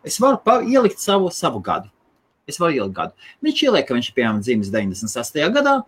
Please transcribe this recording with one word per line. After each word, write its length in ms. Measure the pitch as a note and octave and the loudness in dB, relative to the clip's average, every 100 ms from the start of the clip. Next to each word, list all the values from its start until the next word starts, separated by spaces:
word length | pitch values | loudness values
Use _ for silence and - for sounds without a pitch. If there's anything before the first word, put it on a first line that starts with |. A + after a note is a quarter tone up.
| B3+ | -8
es 140 | - | 2
varu 160 | B3+ B3+ | 2 4
pa-, 220 | A3 A#3 | 2 2
ielikt 400 | A3+ C4 A3 - | 4 4 4 0
savu, 300 | - G3 F3+ | 0 2 0
savu 240 | - D#3+ A2+ | -2 -4 -4
gadu. 300 | F#2 D#2 - _ _ _ _ _ - | -4 -6 -6 _ _ _ _ _ -16
Es 120 | - | -2
varu 140 | E3+ C#3 | 0 0
ielikt 160 | G2 | -2
gadu." 240 | F#2 E2 _ - - | -6 -8 _ -20 -4
Viņš 240 | D4+ D4+ C#4+ | -2 2 2
ieliek, 220 | F#3+ - | 2 2
ka 80 | B2 | -2
viņš 140 | A#2+ | -2
ir, 40 | - | -2
piemēram, 240 | A#2 G#2+ G#2+ | 0 0 0
dzimis 240 | A2+ G2 | -2 0
deviņdesmit 400 | A2 G2+ F#2 A2 | -2 -4 -6 -6
sestajā 400 | B2 A#2 D3+ D#3+ | -6 -6 -2 0
gadā 300 | C#4 C#4+ C4+ | 2 2 0